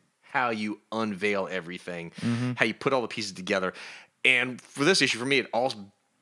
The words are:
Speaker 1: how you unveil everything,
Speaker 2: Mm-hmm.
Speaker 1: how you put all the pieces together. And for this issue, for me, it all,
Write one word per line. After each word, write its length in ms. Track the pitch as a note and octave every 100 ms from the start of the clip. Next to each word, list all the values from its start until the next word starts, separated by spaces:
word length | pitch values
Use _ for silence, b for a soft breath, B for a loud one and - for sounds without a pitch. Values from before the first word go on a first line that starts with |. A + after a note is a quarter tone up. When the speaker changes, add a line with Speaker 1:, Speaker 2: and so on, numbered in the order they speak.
| _ _ _
Speaker 1:
how 200 | C#3 B2
you 280 | A2 G#2+ - _
unveil 560 | A2 A2 F#2 G#2 G2 F2+
everything, 640 | F#2 E2+ F2+ - F2 E2+ -
Speaker 2:
Mm-hmm. 320 | A#2 A#2 B2 B2
Speaker 1:
how 100 | A#2+
you 80 |
put 180 | G2+ C3+
all 80 | C3
the 60 | A2
pieces 240 | - G2+
together. 400 | F2+ F#2 G2 F#2+ B B B B _
And 360 | C3 B2+ B2+ B2
for 240 | - C3+
this 160 | D3 F#3
issue, 160 | C3+ A2+
for 60 |
me, 140 | C3 C#3
it 80 | G#2
all, 200 | A2 B2+ G#2+ G2+ _ _ _